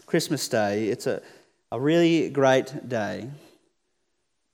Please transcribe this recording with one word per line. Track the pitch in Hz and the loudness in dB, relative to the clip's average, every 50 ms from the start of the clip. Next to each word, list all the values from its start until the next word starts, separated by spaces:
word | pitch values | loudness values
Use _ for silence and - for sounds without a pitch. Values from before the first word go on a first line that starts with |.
| - | -6
Christmas | - - 170 - - 156 131 - - | -2 -2 -2 0 -2 -4 -4 -4 -2
Day, | 127 113 104 101 104 107 110 98 | 0 0 0 0 0 -2 -2 -2
it's | - - - 131 | -4 -4 -4 -6
a, | 101 - - - - - _ _ _ _ _ _ | -6 -6 -8 -14 -20 -20 _ _ _ _ _ _
a | 117 117 | -8 -2
really | 135 151 165 170 170 165 165 160 120 80 | 0 2 4 4 4 4 4 2 0 0
great | - 139 135 131 131 131 - - 143 151 - 123 | 0 2 4 4 4 4 2 -2 -8 -12 -10 -6
day | 127 110 104 101 101 98 101 131 147 147 - - _ _ _ _ _ _ _ _ _ _ _ _ _ _ _ _ _ _ _ _ | -4 -4 -4 -4 -6 -8 -10 -12 -14 -16 -20 -20 _ _ _ _ _ _ _ _ _ _ _ _ _ _ _ _ _ _ _ _